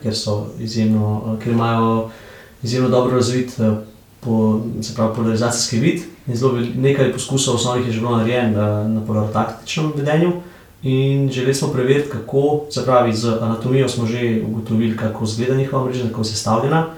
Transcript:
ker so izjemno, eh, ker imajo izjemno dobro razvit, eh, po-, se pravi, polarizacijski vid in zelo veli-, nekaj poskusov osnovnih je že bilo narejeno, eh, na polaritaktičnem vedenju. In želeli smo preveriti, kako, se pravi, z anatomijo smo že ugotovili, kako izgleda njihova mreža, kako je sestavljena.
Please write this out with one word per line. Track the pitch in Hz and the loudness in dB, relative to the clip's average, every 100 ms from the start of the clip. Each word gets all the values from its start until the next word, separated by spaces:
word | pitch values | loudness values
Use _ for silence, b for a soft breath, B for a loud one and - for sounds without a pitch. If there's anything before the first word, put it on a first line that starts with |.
ker | 110 | -4
so | 104 107 104 107 - | -4 -2 -4 -4 -8
izjemno, | 113 113 110 107 107 107 113 | -6 0 2 2 2 0 -2
eh, | 110 | -4
ker | 120 | 0
imajo | 117 113 113 113 113 113 B B B B B | 0 2 2 2 0 -2 B B B B B
izjemno | 113 127 120 | -4 0 4
dobro | 123 123 127 | 4 4 2
razvit, | 110 127 123 - | 2 0 -2 0
eh, | 110 107 - - - - | 0 0 -4 -18 -20 -10
po-, | 117 110 110 110 120 113 | -2 2 2 2 -2 -6
se | - | -6
pravi, | - 110 117 | -2 0 0
polarizacijski | 110 110 117 - - 113 | 0 0 0 -2 -2 2
vid | 151 - - - | 2 0 -6 -12
in | 131 117 | -8 0
zelo | 131 | 0
veli-, | 120 117 127 | 2 -2 0
nekaj | 135 139 127 | 2 4 2
poskusov | - - 135 131 | 0 -2 0 0
osnovnih | 113 120 123 123 | 0 0 0 0
je | |
že | 110 | -2
bilo | 120 117 | 0 2
narejeno, | 110 123 113 104 | 2 2 2 2
eh, | 104 104 107 | 2 0 0
na | 110 | -2
polaritaktičnem | 107 107 107 123 110 - - 165 151 | 0 0 0 -2 -4 -6 -8 -2 -2
vedenju. | 143 143 156 175 175 B B B B | -2 0 2 2 0 B B B B
In | 135 131 135 139 135 | 0 2 2 2 0
želeli | 127 131 | 0 0
smo | 139 135 | 0 0
preveriti, | 127 127 143 - | 0 2 2 0
kako, | 110 - 139 147 147 - | -6 -2 0 2 0 -4
se | - | -4
pravi, | 127 123 120 | 2 4 4
z | 110 117 | 0 0
anatomijo | 110 113 110 127 135 120 | 0 -2 -2 0 2 2
smo | 117 113 | 0 -2
že | 120 120 110 | -2 0 0
ugotovili, | 107 110 - 110 113 110 | -2 -4 -2 0 0 0
kako | 110 - | -4 -2
izgleda | 107 107 123 | -4 -2 0
njihova | 135 135 131 | 0 0 -2
mreža, | 127 127 | -2 -2
kako | 117 113 | -4 -4
je | |
sestavljena. | 107 - 113 113 135 160 160 | -4 -4 -2 0 2 0 0